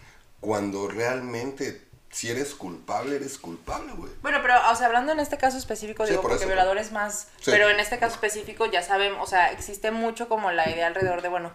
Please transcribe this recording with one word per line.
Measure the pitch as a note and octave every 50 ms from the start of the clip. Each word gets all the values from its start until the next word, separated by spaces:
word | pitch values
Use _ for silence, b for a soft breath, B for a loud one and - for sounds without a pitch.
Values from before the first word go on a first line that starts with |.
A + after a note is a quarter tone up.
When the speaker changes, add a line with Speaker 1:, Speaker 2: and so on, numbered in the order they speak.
| B B B B B B - -
Speaker 1:
cuando | - G#2 G#2+ G#2 G2+ G2+ G2 G2 G2+ F#2+
realmente, | F2+ G#2+ A#2 A#2+ B2+ B2+ B2+ B2 A#2 A#2 B2 C#3 C#3 - C#3 A2+ - - - _ - - _ -
si | - - - A#2
eres | A#2 B2+ C#3+ C#3+ -
culpable, | - - F2+ E2+ D#2+ - - G2+ G#2 B2 C#3 C#3+
eres | B2+ - - - -
culpable, | - - E2+ - - - D#3+ - - C#4 A#3
güey. | - - - - -
Speaker 2:
Bueno, | - C#4+ D4 C#4+
pero, | B3+ B3 B3 - - A3+
o | A#3
sea, | A#3 B3+ A#3
hablando | A3+ B3 B3+ D4 D#4
en | D#4
este | D4 C#4+ D4 C#4+
caso | - C4 B3 C4
específico, | - - A3 G3+ G#3+ G#3+ A3 - A3
Speaker 1:
Sí, | G#3+
Speaker 2:
digo, | G3 F#3+
Speaker 1:
por | - -
Speaker 2:
porque | - - F#3+
Speaker 1:
eso. | F#3+ F#3+
Speaker 2:
violador | F#3+ F#3 F#3 G3 G#3
es | A3 G#3+
más, | A3 G#3 G#3 G#3+ G#3 - - - - -
Speaker 1:
Sí. | - G#3+
Speaker 2:
pero | G#3 G#3 G#3 G#3
en | G#3 G#3
este | G#3 - B3 A#3
caso | A#3 A#3 -
específico | - - G#3 G#3 G#3+ G3+ - G#3+ - A3+
ya | G4+ F#3 F3 -
sabemos, | - G3+ G3 G3+ G3+ G3 - F3+
o | -
sea, | G3 F3+ F3 D#3 -
existe | - - - G3+ G3 - A3
mucho | A3+ A3+ A3+ A3+ A3+ - A#3 A3+
como | A3+ G#3+ G#3 F#3
la | E3+ E3+ D#3+ D#3+
idea | D#3+ E3 E3+ E3+
alrededor | E3+ F#3+ F#3+ F#3 F3 F3
de, | E3+ F3+
bueno, | F3+ F3 E3+ E3+